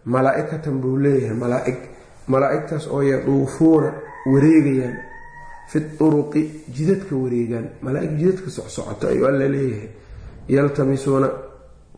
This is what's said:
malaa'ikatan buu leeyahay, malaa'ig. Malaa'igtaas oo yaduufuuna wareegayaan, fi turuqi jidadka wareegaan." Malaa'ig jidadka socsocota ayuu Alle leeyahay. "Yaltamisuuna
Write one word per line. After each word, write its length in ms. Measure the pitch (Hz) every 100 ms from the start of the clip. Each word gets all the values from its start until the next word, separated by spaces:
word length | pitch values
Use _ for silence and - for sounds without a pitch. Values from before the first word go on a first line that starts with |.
| 113
malaa'ikatan 760 | 127 135 135 156 156 151 131
buu 160 | 127 131
leeyahay, 380 | 143 135 113 110
malaa'ig. 400 | 123 123 131 131 - - - - -
Malaa'igtaas 600 | 131 139 151 156 156 -
oo 140 | 143
yaduufuuna 880 | 139 135 - 139 135 - 160 160 135 - - - 135
wareegayaan, 680 | 135 151 160 143 131 123 123 - - - - - - -
fi 120 | 151 - -
turuqi 440 | 156 147 - 151 156 - -
jidadka 420 | 127 156 196 - 135
wareegaan." 500 | 127 120 113 117 113 -
Malaa'ig 360 | 131 139 170 151
jidadka 320 | 175 190 -
socsocota 580 | - - - - 101 -
ayuu 180 | 131 131
Alle 200 | 139 139
leeyahay. 400 | 139 135 107 107 - - - - - -
"Yaltamisuuna 800 | 135 143 143 135 135 139 135 135 - - - - - -